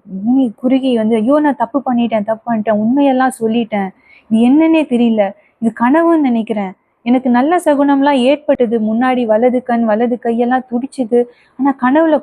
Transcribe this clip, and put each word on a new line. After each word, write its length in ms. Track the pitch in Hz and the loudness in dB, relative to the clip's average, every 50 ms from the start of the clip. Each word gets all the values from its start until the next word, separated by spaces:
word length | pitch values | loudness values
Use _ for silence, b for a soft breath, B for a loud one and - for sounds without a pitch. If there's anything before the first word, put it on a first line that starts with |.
| _ 202 185 190 196 | _ -14 -12 -6 -2
பூமி 280 | 226 254 269 269 233 202 | 0 0 0 0 -2 -4
குறுகி 400 | _ - 254 262 262 262 262 247 | _ -2 0 0 0 0 0 -2
வந்து, 200 | 226 220 220 233 | 0 0 0 0
"ஐயோ, 240 | 220 214 247 285 302 | 0 0 2 0 2
நான் 160 | 302 294 262 | 2 0 0
தப்பு 260 | - 233 226 - 277 - | -2 -4 -4 -4 -4 -4
பண்ணிட்டேன், 380 | - 247 233 240 226 226 214 208 | -2 -2 -2 -2 -2 -2 -4 -4
தப்பு 200 | 226 220 220 _ | -4 -6 -6 _
பண்ணிட்டேன், 340 | 240 233 220 208 226 214 208 | -6 -4 -4 -2 -2 -2 0
உண்மையெல்லாம் 580 | 214 226 254 285 285 277 262 254 262 262 - - | 0 0 0 2 2 2 2 0 0 -2 -2 -4
சொல்லிட்டேன், 480 | 226 220 226 240 233 220 220 202 196 185 b b b b b b b b | -4 -2 -2 -2 -2 -2 -4 -4 -4 -6 b b b b b b b b
இது 100 | 220 220 | 0 2
என்னன்னே 420 | 233 247 269 311 320 320 320 320 | 4 4 4 4 4 4 2 2
தெரியல, 500 | 302 302 247 233 240 233 226 214 202 196 202 b b b b b | 0 0 0 0 2 2 2 0 0 -2 -4 b b b b b
இது 140 | 226 226 220 - | -4 -4 -2 0
கனவுன்னு 400 | 233 247 277 330 339 330 339 320 | 0 2 2 2 4 2 2 2
நினைக்கிறேன், 520 | 294 254 240 226 214 220 220 208 196 185 190 _ _ _ _ _ | 2 0 0 -2 -2 -4 -6 -6 -6 -8 -10 _ _ _ _ _
எனக்கு 280 | _ 233 247 262 254 262 | _ 0 0 0 0 0
நல்ல 260 | 240 247 262 302 359 | 0 2 2 2 0
சகுனம்லாம் 640 | 349 330 311 294 269 285 285 285 277 277 294 285 262 | 2 2 0 2 2 2 2 2 2 2 2 2 2
ஏற்பட்டது, 600 | 240 254 294 294 - - 277 - 247 214 233 233 | 2 2 0 0 0 -2 0 0 0 -2 0 -2
முன்னாடி 460 | 214 214 220 233 254 254 254 254 240 | -2 -2 -2 0 0 0 0 -2 0
வலது 360 | 214 214 214 240 254 240 254 | 0 0 2 2 2 0 0
கண் 220 | 240 - 240 233 233 | -2 -2 -2 -2 0
வலது 340 | 220 208 214 240 233 247 226 | 0 0 0 0 -2 -2 -4
கையெல்லாம் 440 | - 233 233 233 240 240 254 262 254 - | -4 -4 -2 -2 -2 -2 -2 -4 -4 -4
துடிச்சுது, 540 | 240 240 254 262 - - 254 208 240 240 240 240 b b b b b | -6 -6 -6 -6 -8 -8 -4 -2 0 0 -2 -2 b b b b b
ஆனா 140 | - 262 285 269 | -2 -2 -2 -2
கனவுல 460 | - 247 254 269 311 330 320 302 262 | 0 0 0 2 2 2 2 0 0